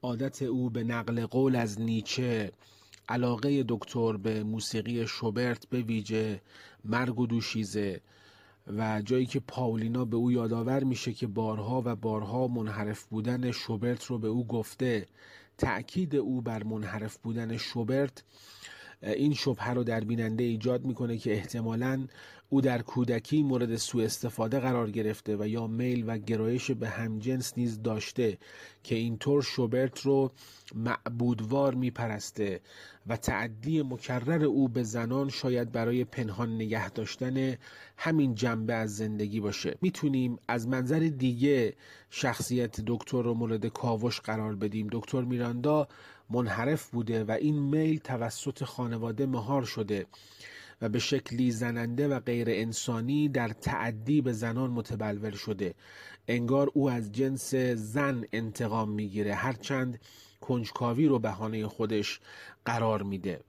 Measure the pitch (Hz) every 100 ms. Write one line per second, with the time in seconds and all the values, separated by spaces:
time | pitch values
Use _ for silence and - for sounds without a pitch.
0 | 127 120 135 - 131 127 123 117 117 117
1 | 113 117 113 127 135 127 117 101 113 113
2 | 107 - 127 113 101 - - - - -
3 | - 123 123 120 139 143 120 113 - 123
4 | 113 107 104 110 107 110 - 110 110 120
5 | 113 - 113 107 123 117 - 123 113 113
6 | 104 110 110 98 - - - - 107 117
7 | 123 120 120 117 110 110 101 101 101 90
8 | _ - - - - _ - 104 113 107
9 | 104 127 131 139 - - 123 113 113 120
10 | 120 113 123 123 113 117 117 135 135 123
11 | - 110 120 101 110 110 107 127 120 113
12 | 110 107 104 123 131 120 107 104 107 104
13 | - 110 110 123 123 117 - 110 120 120
14 | - 123 110 120 117 117 107 - 127 113
15 | 92 - - - - - 131 101 - 185
16 | 180 143 110 127 117 110 107 110 107 110
17 | 110 - 117 117 113 113 - 123 110 131
18 | 139 - - - - - - - - -
19 | - 107 147 143 - 120 120 123 117 113
20 | 107 117 113 110 120 113 120 123 127 120
21 | 120 113 120 104 92 120 113 113 127 135
22 | 127 - - - _ 139 131 120 113 127
23 | 120 117 - 156 147 127 120 113 - 120
24 | 110 - 120 - 113 135 127 123 113 107
25 | 107 107 - 104 104 113 113 113 127 123
26 | 113 110 104 113 110 127 - 120 113 113
27 | 113 110 113 131 120 - 120 110 113 110
28 | - - 117 92 - - - - - 117
29 | 117 110 - 143 131 - 120 123 131 -
30 | 135 139 135 - - - - 110 117 117
31 | - 117 120 113 110 135 139 127 127 120
32 | 117 107 - - 101 90 - - - -
33 | - 117 - 110 113 110 127 160 135 123
34 | - 127 120 165 151 120 135 120 113 117
35 | 117 131 139 131 131 123 117 117 117 123
36 | 120 - 113 95 117 113 110 107 95 -
37 | 107 - 127 131 131 123 - - - -
38 | 160 160 135 110 123 113 110 113 110 101
39 | 110 107 104 107 104 - - - 185 -
40 | 151 131 127 120 - 120 117 131 127 156
41 | 160 139 127 120 139 139 110 - - -
42 | - - 135 117 - 123 117 - 110 117
43 | - 127 117 117 117 113 113 - 123 113
44 | 120 - - 110 107 101 107 107 107 113
45 | - 135 123 123 120 120 127 151 190 -
46 | - - _ 120 120 104 123 151 - 120
47 | 113 113 107 110 151 151 139 151 160 156
48 | - 127 117 - - 131 131 - 123 113
49 | 117 110 139 127 107 139 120 - 104 101
50 | - - - - - - - - 113 113
51 | - 139 - 123 127 113 120 117 117 120
52 | 143 131 120 120 117 101 113 107 - 113
53 | 120 147 151 131 117 113 - 123 113 110
54 | 113 151 127 110 117 117 131 120 107 110
55 | 107 104 107 101 - 101 95 - - -
56 | - - - 120 120 135 139 147 139 123
57 | 104 107 135 135 - 131 127 120 107 123
58 | 139 127 113 110 113 104 117 110 107 104
59 | 104 101 104 101 123 123 - 135 127 117
60 | - - - _ - 123 110 - 120 117
61 | 156 131 110 101 110 110 107 - 110 107
62 | 104 - - - - - - 117 113 107
63 | 98 98 95 82